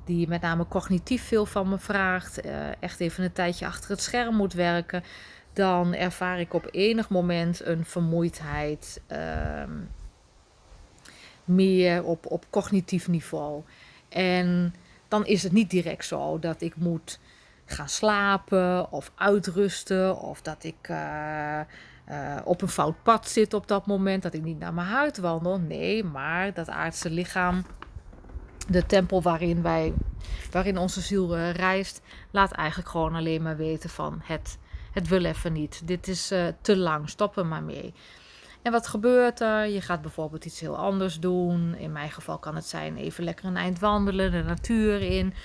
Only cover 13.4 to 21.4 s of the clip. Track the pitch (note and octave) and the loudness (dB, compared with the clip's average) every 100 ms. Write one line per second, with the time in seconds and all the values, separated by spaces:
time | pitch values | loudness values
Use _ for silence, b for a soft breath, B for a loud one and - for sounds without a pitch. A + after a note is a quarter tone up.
13.4 | D3 D3 D#3+ B B B - - F#3 F3+ | -4 -6 -10 B B B -8 -2 2 2
14.4 | F3+ F3 F3 F3 B B - G#3 G3+ G3+ | 2 2 0 -2 B B -2 0 4 2
15.4 | F#3+ G3+ G3 F#3 E3+ E3 - D3 D3 D#3+ | 4 4 4 2 0 -4 -6 -4 -2 -2
16.4 | E3 D#3+ E3+ D#3+ E3+ E3 - - b b | -4 -4 -6 -2 -2 -2 -6 -16 b b
17.4 | b b - - C#3+ - G#3+ G#3 G3+ G3 | b b -12 -10 -6 0 2 4 4 2
18.4 | - F#3+ F3+ F3+ - C#3+ - - G3 G3+ | 2 2 4 2 0 -6 -8 0 4 4
19.4 | F3+ E3+ G3+ - - F#3+ F#3+ - - C#3+ | 2 2 2 0 -2 2 2 0 -6 -10
20.4 | E3 D#3 D#3+ D#3+ - D#3+ D3+ D3+ D3+ D3+ | -10 -10 -10 -12 -8 -6 -6 -6 -6 -4